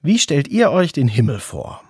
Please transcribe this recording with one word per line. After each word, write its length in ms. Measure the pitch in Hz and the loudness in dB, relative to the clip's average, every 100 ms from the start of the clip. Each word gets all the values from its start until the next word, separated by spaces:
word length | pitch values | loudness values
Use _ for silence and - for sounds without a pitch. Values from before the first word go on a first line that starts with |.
„Wie 160 | 151 226 | 0 0
stellt 300 | - 143 139 | 2 0 0
ihr 220 | 214 226 | 0 2
euch 220 | 170 175 | 2 0
den 160 | - 123 | 0 0
Himmel 300 | 110 110 104 | 4 2 0
vor?“ 440 | - 76 - - - | -10 -12 -12 -14 -20